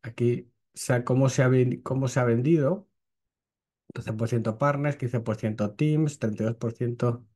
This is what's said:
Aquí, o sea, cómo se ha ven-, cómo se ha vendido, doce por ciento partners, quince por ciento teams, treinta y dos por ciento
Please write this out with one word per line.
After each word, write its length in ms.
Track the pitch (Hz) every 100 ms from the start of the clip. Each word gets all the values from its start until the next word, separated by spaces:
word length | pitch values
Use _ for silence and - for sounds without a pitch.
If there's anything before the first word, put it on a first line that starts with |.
Aquí, 480 | - - 120 123 -
o 280 | _ _ -
sea, 260 | - 123
cómo 240 | 123 127 135
se 160 | -
ha 60 | 127
ven-, 320 | 127 123 -
cómo 260 | - 131 131
se 140 | 131
ha 20 |
vendido, 640 | 123 117 127 165 139 196 - _ _ _ _ _ _ _ _ _ _
doce 200 | - -
por 160 | 110 113
ciento 280 | 120 110 110
partners, 380 | 143 143 143 143
quince 240 | 127 120
por 160 | 113 107
ciento 380 | 113 107 107
teams, 460 | - 151 151 156 -
treinta 240 | 113 107
y 20 | 107
dos 100 | 117
por 160 | 117
ciento 540 | - 123 120 120 120 -